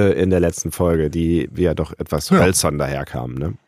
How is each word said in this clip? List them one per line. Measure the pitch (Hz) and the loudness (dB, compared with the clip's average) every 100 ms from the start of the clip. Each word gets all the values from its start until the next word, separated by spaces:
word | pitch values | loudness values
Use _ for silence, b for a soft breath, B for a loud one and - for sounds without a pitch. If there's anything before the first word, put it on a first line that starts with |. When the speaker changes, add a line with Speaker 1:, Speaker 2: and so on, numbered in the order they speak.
| 101 | 4
Speaker 1:
in | 82 92 | 4 2
der | 90 | 2
letzten | 85 - 82 | 2 -2 -8
Folge, | - 87 82 76 | -2 2 2 0
die | 82 82 85 64 - | 0 0 0 -2 0
ja | 87 78 | 0 0
doch | 80 - | -4 -6
etwas | - 76 - | -6 -4 2
Speaker 2:
Ja. | 185 | 4
Speaker 1:
hölzern | 92 90 80 73 | 4 2 0 -2
daherkamen, | 69 69 - 64 62 62 | -4 -4 -6 -8 -8 -6
ne? | 80 - | -6 -8